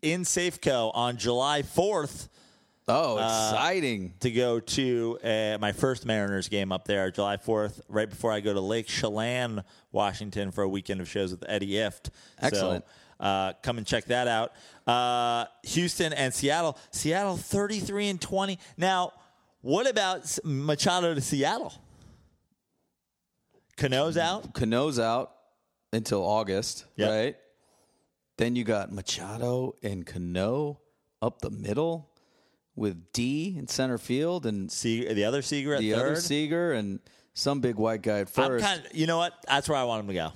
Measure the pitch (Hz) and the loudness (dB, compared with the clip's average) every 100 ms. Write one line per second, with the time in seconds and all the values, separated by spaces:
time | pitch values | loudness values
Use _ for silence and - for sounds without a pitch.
0 | 156 175 180 - 175 - - 127 113 - | 2 0 0 0 0 0 2 2 2 2
1 | 120 123 104 120 135 147 135 - 190 196 | 0 0 0 2 2 0 0 2 2 2
2 | 147 - - _ - _ _ _ - 127 | -2 -8 -16 _ -20 _ _ _ 2 2
3 | 156 110 113 113 110 110 151 190 147 110 | 4 2 2 2 2 2 2 2 0 -2
4 | 92 - 127 113 123 117 113 - 131 120 | -6 -2 0 2 4 2 0 0 2 2
5 | 117 117 113 110 107 107 104 101 135 127 | 0 -2 0 2 2 2 0 2 0 0
6 | 117 110 101 98 90 104 98 92 - 101 | 0 0 2 -2 0 -2 0 -2 0 2
7 | 95 92 101 101 - 110 104 - - 104 | 2 0 0 -2 0 0 0 -6 -4 -2
8 | 107 95 117 107 104 101 95 113 110 - | -2 -2 0 0 0 0 0 -2 -2 -4
9 | 113 104 117 123 123 107 98 - _ - | -2 -2 -2 -2 -2 -4 -8 -18 _ 0
10 | 101 92 104 104 98 92 98 98 - 98 | 0 0 -8 -4 -4 0 0 -2 -4 -6
11 | 87 101 95 90 - 104 98 95 104 - | -4 -2 -4 -4 -4 -2 0 0 -2 -4
12 | - - - - 127 104 95 90 - - | -14 -14 -20 -4 -2 0 0 -2 -6 -20
13 | - - 98 98 95 - - 120 104 120 | -20 -6 -2 0 -2 -4 -6 -4 -2 -2
14 | - 120 123 113 117 - - - - 120 | 0 0 2 0 0 -8 -20 -8 0 2
15 | 123 120 120 120 117 _ - 165 175 - | 4 2 2 0 -4 _ -4 -2 0 0
16 | 165 143 131 - 139 156 165 139 - - | -2 0 -2 0 0 2 0 -4 -10 -4
17 | 147 170 202 175 - 196 202 214 165 202 | 0 0 0 -4 -2 0 0 -2 -2 -2
18 | 208 185 - 196 196 185 - - 180 185 | -2 -2 -2 0 0 -4 -10 0 2 2
19 | 180 - - _ _ _ 120 165 262 220 | 0 -6 -20 _ _ _ 0 2 4 2
20 | 190 185 - - 165 135 147 147 202 180 | 2 0 -4 -6 -2 -2 0 2 2 4
21 | 170 151 127 143 143 226 - - - - | 2 0 0 2 2 0 -6 -10 -20 -20
22 | - - _ _ _ _ _ _ _ _ | -20 -20 _ _ _ _ _ _ _ _
23 | _ _ _ _ _ _ _ - 143 131 | _ _ _ _ _ _ _ -2 2 2
24 | 156 165 165 202 - - 120 117 151 127 | 2 2 0 -2 -6 -2 0 2 2 2
25 | 113 120 - - _ _ _ _ _ 110 | 2 0 -2 -10 _ _ _ _ _ -4
26 | 107 101 92 107 101 95 - - - - | 0 0 2 0 2 -2 -2 -8 -12 0
27 | 104 107 123 - _ _ _ _ _ _ | 2 2 0 -4 _ _ _ _ _ _
28 | _ _ _ - 117 120 110 107 98 101 | _ _ _ -2 0 2 0 0 -2 -8
29 | - - 143 110 120 123 127 - 107 98 | -6 -6 -6 -4 -2 0 -2 -4 -6 -6
30 | - 90 87 87 98 131 147 147 _ _ | -6 -6 -4 0 0 0 -2 -6 _ _
31 | _ _ 117 - 113 104 101 107 165 165 | _ _ -4 -2 -8 -6 -4 0 0 -2
32 | 139 _ _ _ _ _ _ - 107 87 | -8 _ _ _ _ _ _ -4 -2 -2
33 | 87 - 123 143 180 143 139 - 131 120 | -8 -2 0 0 -2 -6 -4 0 0 0
34 | - 123 160 180 123 101 95 - 117 113 | -2 0 0 0 -2 -2 -4 -2 0 0
35 | 123 107 104 139 135 143 139 139 110 110 | 0 2 2 2 0 -2 0 0 2 2
36 | 131 156 170 147 151 165 175 127 101 98 | 2 0 0 0 0 0 2 0 -2 -6
37 | - _ _ - 143 139 123 110 113 110 | -10 _ _ -4 -2 0 0 2 0 2
38 | 113 104 95 - - 123 104 180 139 156 | 0 0 0 0 2 2 2 -2 -6 -2
39 | 160 165 175 - - 139 143 143 123 110 | 2 2 0 -4 2 2 4 0 2 -2
40 | 101 92 80 | -2 -2 -4